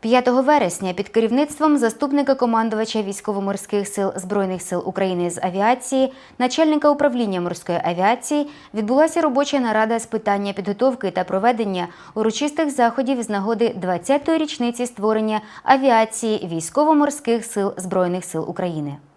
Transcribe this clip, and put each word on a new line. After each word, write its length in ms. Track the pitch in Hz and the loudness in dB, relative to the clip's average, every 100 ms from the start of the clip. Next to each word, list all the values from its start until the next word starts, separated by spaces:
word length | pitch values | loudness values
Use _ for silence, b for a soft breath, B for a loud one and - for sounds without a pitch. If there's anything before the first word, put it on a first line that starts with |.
П'ятого 400 | 220 247 247 247 | 4 4 4 2
вересня 500 | 262 302 185 - 185 | 4 4 2 -2 -4
під 160 | 180 202 | -4 -2
керівництвом 680 | 226 226 247 294 294 311 285 | 0 2 2 0 0 2 4
заступника 560 | 233 220 285 285 277 | 2 0 0 0 2
командувача 680 | 262 247 226 226 214 220 220 | 2 2 2 0 -2 -2 -2
військово-морських 840 | 196 202 - 202 196 202 - 208 196 | -4 -6 -4 -2 -2 -4 -2 -2 -2
сил 240 | - 196 - | -2 -2 -4
Збройних 460 | 180 202 190 185 | -4 -2 -2 -4
сил 200 | - 175 - | -4 -4 -4
України 440 | 190 190 180 175 | -2 -2 0 -2
з 80 | 170 | -2
авіації, 680 | 185 185 208 254 - 262 262 262 B B | -4 0 2 0 0 0 0 -2 B B
начальника 520 | 254 277 311 302 294 | -2 2 2 4 4
управління 500 | 285 285 240 220 185 | 4 2 2 -2 -2
морської 400 | 175 170 - 170 | -4 -6 -4 -2
авіації, 640 | - 175 190 247 - 294 294 B B | 0 0 2 0 0 -2 -2 B B
відбулася 460 | 208 214 262 311 330 | -6 0 4 4 2
робоча 400 | 311 254 285 285 | 0 2 0 0
нарада 380 | 240 214 220 233 | 2 2 2 0
з 80 | 226 | -2
питання 460 | 220 208 202 202 | -4 0 0 -2
підготовки 580 | 196 196 202 262 254 196 | -4 -6 0 0 0 -4
та 140 | 180 | -2
проведення 640 | 185 190 226 233 208 180 170 B B | -2 2 2 2 -2 -2 -6 B B
урочистих 560 | - 220 220 294 294 311 | -2 -2 0 -2 0 -2
заходів 520 | 277 233 233 254 262 | 2 2 2 -2 -2
з 60 | 220 | -2
нагоди 460 | 208 196 226 233 - | -4 -2 0 0 0
двадцятої 640 | 180 175 175 277 277 320 | -4 -4 0 0 2 0
річниці 480 | 302 - 240 240 240 | -2 -2 -4 -2 -8
створення 540 | 240 214 214 214 214 214 B | -2 0 0 0 -2 -6 B
авіації 880 | - 269 269 226 220 - 226 214 180 | 2 4 6 4 2 -2 -2 -2 -2
військово-морських 920 | 165 160 - 302 302 285 285 - 233 | -6 -2 0 4 4 2 0 -2 -2
сил 280 | - 208 196 190 | -2 -4 -4 -4
Збройних 480 | 185 190 180 180 | -4 0 0 -2
сил 200 | 175 160 160 | -6 -6 -6
України. 480 | 170 180 160 147 143 - | -4 -4 -4 -6 -8 -16